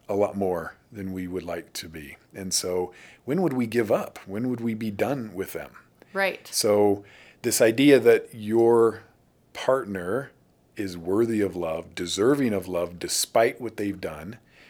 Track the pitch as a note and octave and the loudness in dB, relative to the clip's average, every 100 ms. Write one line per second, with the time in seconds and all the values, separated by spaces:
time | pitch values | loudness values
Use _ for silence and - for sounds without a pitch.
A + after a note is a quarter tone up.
0 | - G2+ G2+ G2 G2 F2 D#2 - _ A2 | -6 -2 0 0 -2 -2 -6 -14 _ -12
1 | F#2+ F#2 F2+ F#2 E2 E2+ - - E2 D#2+ | -10 -8 -8 -8 -8 -10 -10 -14 -14 -16
2 | C#2 - _ - F#2 - F#2 F2+ F2+ - | -18 -20 _ -14 -6 -4 -2 -2 -2 -6
3 | - - - D#3+ F3 B2+ A#2 A#2 G#2+ D3+ | -20 -14 -4 0 0 0 0 0 2 0
4 | - - - G2+ B2+ A#2+ A#2 A2 A2 G2+ | -2 -14 -10 -6 -4 -4 -4 -4 -6 -2
5 | G#2 C#3 A2 F2+ F#2 E2 C#2+ - _ _ | -2 -2 -6 -8 -8 -10 -12 -16 _ _
6 | - F#3+ F#3+ - - - A2 G#2 G#2 G2+ | -10 -4 -4 -4 -8 -2 2 4 4 2
7 | - - - _ A#2+ - A#2 A#2 C#3+ C3+ | -4 -20 -20 _ -4 4 4 6 8 8
8 | A#2 A2 - A#2 G#2 A2+ A#2 A#2 A2+ G2+ | 8 6 2 -10 0 4 6 6 4 2
9 | - _ _ _ _ - - C3 G2+ F#2+ | -10 _ _ _ _ -4 0 0 -2 -6
10 | F2 A#2 C3+ _ _ _ _ - G2 F2 | -4 -6 -6 _ _ _ _ -10 -8 -8
11 | E2+ G2+ A#2 G#2+ G2 F2+ E2 D#2+ - - | -2 0 2 0 -2 -2 -4 -6 -8 -10
12 | F2 F2+ A2+ C#3+ B2+ G2+ F#2 F2 E2+ F2 | -6 2 2 2 0 -2 -4 -4 -4 -6
13 | F2 - - A#2 A#2+ C3 A2+ - G2+ F#2 | -6 -4 0 2 2 0 -10 -6 -6 -6
14 | F2 D2+ E2 A#2 _ _ | -10 -10 -14 -16 _ _